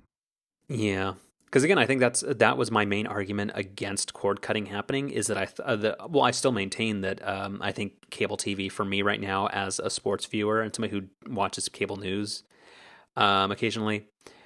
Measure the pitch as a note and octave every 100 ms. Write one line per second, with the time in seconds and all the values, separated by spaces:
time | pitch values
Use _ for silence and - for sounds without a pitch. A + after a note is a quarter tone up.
0 | _ _ _ _ _ _ - B2 G#2+ F#2+
1 | G2 F#2 _ _ - C#3 C#3+ C#3+ A#2 C3+
2 | B2 - A#2+ B2+ A#2 C3 A#2 A2 G#2 G2+
3 | G#2+ G#2 G2 G2+ G2+ - F#2+ F#2+ G2+ G2+
4 | - - G2+ G2 - G#2+ G2+ G2+ - C3+
5 | C#3 - G#2 G2+ F#2+ - - A2+ G#2+ -
6 | - D3+ B2 B2 C3+ A#2 G2 - A2+ G#2
7 | F#2+ G2 G2+ G2 G2+ G2+ G2+ G2 G2+ -
8 | - - G#2 G#2 - G2 F#2+ - G2 G2
9 | G2+ G#2+ G2 G2 G2+ - F#2+ F#2+ G2 -
10 | - G2 - A2 G#2 A2 A2 - A2 G2+
11 | G2 _ - A2+ G2 - - - G2 G2+
12 | G2 G2 G#2 - - _ - - - -
13 | _ - G#2 G2 G2 G2+ A2+ A2 G#2+ G#2+
14 | G#2+ _ - -